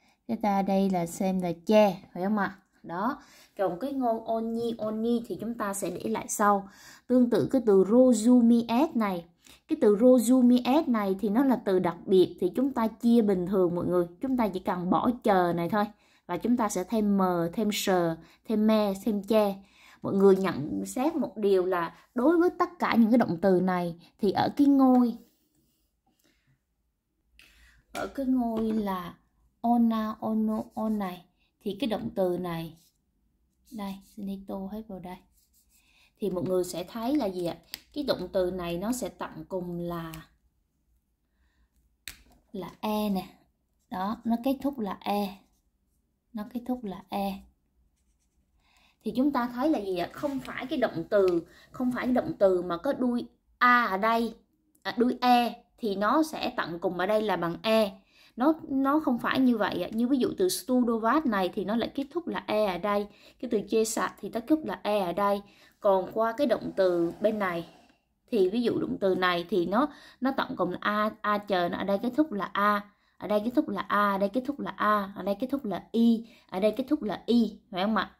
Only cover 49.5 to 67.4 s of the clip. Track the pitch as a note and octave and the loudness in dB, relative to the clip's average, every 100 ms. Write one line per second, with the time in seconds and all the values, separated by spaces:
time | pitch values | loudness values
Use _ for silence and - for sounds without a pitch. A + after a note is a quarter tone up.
49.5 | A#3+ D4+ C4 G3 F3 - - D4 C4+ B3+ | -2 -2 -2 -2 -4 -6 -6 -6 -6 -10
50.5 | - C4 D4 A3+ D#3+ E3 G#3 F#3 E3+ E3 | -10 -6 -2 -2 -4 -2 2 2 2 -4
51.5 | - - - B3 A#3+ A#3 B3 - - F#3+ | -12 -16 -6 -4 -2 0 0 -2 2 2
52.5 | F3+ F3 E3+ C#4 C4+ B3 A#3+ A#3+ _ _ | 4 0 -4 -4 -2 -2 -2 -6 _ _
53.5 | _ B3 B3 A3 F#3+ A3 A#3 A3+ - _ | _ 4 4 2 0 0 0 -2 -8 _
54.5 | _ _ _ F#3+ G#3+ B3 B3 B3 A#3+ A#3 | _ _ _ -6 0 0 2 4 4 2
55.5 | A#3+ _ _ A3+ F#3+ G#3 D4 D#4 G3 A#3+ | -4 _ _ -6 -2 2 2 0 -2 -6
56.5 | A3+ D#3 E3+ F#3 F3 F#3 G#3+ G#3+ F3+ E3+ | -4 -6 -4 -4 -2 0 0 0 -2 -2
57.5 | E3+ A3+ A3 G3+ G3 _ _ _ - C#4 | -4 0 2 0 -4 _ _ _ -2 0
58.5 | D#4+ - C4+ C4+ D4+ D4 A#3 G#3+ - B3+ | 0 -2 -2 0 0 0 -2 -2 2 2
59.5 | A3+ F#3 F3 F3 A3+ A#3+ C#4 A3 - F#3 | 2 0 -2 -4 -2 0 2 0 0 -2
60.5 | - - B3+ A#3+ A3+ A3+ D4 D4+ G3+ F#3 | -2 0 0 2 0 0 0 0 0 -2
61.5 | G3+ F#3 A#3 - - - F4 C#4 G3+ - | -4 -4 -2 -4 -6 -8 -8 -6 -6 -4
62.5 | G#3+ G#3 F3+ G#3 G3+ G3+ - - _ B3 | -2 -2 -2 -2 -2 -4 -12 -20 _ -4
63.5 | G#3+ G3 A3 A3 - F#3 - G3 A3+ A#3 | -4 0 0 0 -2 -6 -8 -10 -8 0
64.5 | D#4 G#3+ F3+ G#3 G#3 F3 F3 G3+ G3+ G3 | 0 0 -6 -2 -2 -2 0 0 -2 -4
65.5 | _ _ _ G#3 F#3+ - A3 A3+ A3+ C#4+ | _ _ _ 2 2 0 -2 -2 0 0
66.5 | G#3 - - F#3 F3 E3+ E3+ G#3 A3 | 0 -2 0 2 2 -2 -2 -2 0